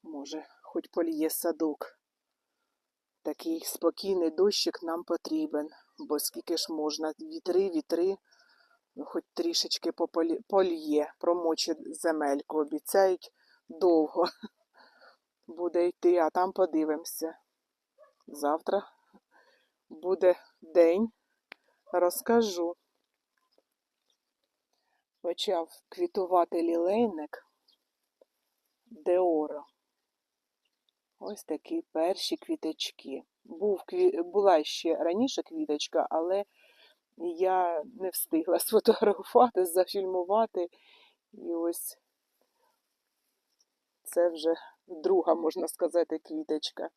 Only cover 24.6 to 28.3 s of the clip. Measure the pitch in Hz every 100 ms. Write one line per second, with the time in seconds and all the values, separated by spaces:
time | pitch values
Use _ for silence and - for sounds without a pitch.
24.6 | _ _ _ _ _ _ 175 175 - 180
25.6 | 165 - _ - 175 - 180 180 170 175
26.6 | 170 170 175 208 240 165 151 - _ _
27.6 | _ _ _ _ _ _ _